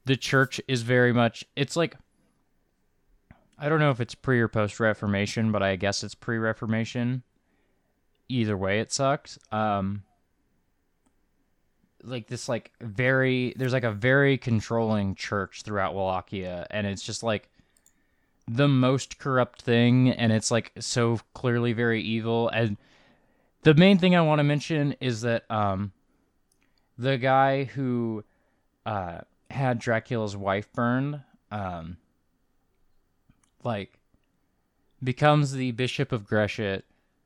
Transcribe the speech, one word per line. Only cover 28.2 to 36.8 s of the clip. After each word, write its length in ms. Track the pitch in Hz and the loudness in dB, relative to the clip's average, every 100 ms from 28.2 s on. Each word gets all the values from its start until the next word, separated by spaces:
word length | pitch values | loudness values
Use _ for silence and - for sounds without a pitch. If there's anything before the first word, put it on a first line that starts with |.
| - _ _ _ _ _ 113 | -10 _ _ _ _ _ -8
uh, 340 | 104 90 82 - _ _ | -6 -6 -10 -16 _ _
had 300 | 131 131 117 | -2 -2 0
Dracula's 580 | - 113 - 120 107 101 | 0 -2 -2 -4 -4 -4
wife 340 | 98 98 - | -2 -2 -4
burned, 500 | - 117 127 143 147 - _ _ | -2 0 0 -2 -6 -14 _ _
um, 460 | 107 92 87 82 87 _ _ _ _ _ _ _ _ _ _ _ _ _ _ _ _ | -8 -8 -8 -12 -16 _ _ _ _ _ _ _ _ _ _ _ _ _ _ _ _
like, 360 | 123 107 92 _ _ _ _ _ _ _ _ _ _ _ | -8 -6 -8 _ _ _ _ _ _ _ _ _ _ _
becomes 480 | 127 131 147 151 143 | -8 2 4 4 2
the 200 | 135 127 | -2 -6
Bishop 420 | 113 127 - 139 | -4 -4 -2 -4
of 120 | 120 98 | -4 -2
Gresham 560 | 107 104 - 104 95 | 0 0 -2 -4 -4